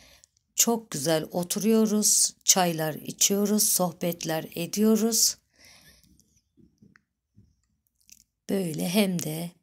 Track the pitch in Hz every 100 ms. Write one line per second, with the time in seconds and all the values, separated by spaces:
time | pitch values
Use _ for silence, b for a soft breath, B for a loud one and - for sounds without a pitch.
0 | b b b _ _ - 233 226 220 151
1 | 160 160 156 180 175 - 202 220 220 214
2 | 202 - - - - 196 175 160 156 143
3 | - - - 202 208 214 208 - 180 -
4 | 175 170 160 160 156 - 170 202 214 220
5 | 226 220 - - _ b b b b b
6 | b _ _ _ _ _ - _ - _
7 | _ _ _ 104 - _ _ _ _ _
8 | _ - _ _ - 196 175 156 180 196
9 | 196 180 151 160 175 -